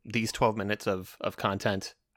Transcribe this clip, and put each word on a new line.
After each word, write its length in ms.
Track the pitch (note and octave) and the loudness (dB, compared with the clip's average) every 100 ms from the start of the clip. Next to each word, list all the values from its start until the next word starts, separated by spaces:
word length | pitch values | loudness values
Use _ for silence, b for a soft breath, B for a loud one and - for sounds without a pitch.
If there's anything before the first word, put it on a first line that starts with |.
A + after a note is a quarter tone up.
these 300 | - A#2 A2+ | -4 -2 -2
twelve 240 | - A#2+ A2 | 2 2 4
minutes 280 | G2+ G#2 - | 0 0 0
of, 300 | F#2+ F#2 - | -2 -4 -6
of 160 | - - | -4 0
content. 560 | G#2+ G2 A2+ G2 - - _ | 0 2 0 0 -4 -14 _